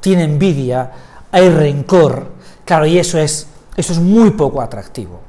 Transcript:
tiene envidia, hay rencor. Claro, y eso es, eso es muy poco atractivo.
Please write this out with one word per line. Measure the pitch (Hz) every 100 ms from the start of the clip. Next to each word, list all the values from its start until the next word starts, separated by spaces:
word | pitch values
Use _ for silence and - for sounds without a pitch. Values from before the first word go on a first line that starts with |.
tiene | 190 185
envidia, | 160 147 190 143 127 123 123 - - - -
hay | 185 185
rencor. | 160 151 143 135 185 151 117 - - - -
Claro, | - 165 151
y | 175
eso | 170 165
es, | 151 - - - - -
eso | -
es | 170
muy | 175 214 220
poco | 123 143 135
atractivo. | 117 113 - - 92 87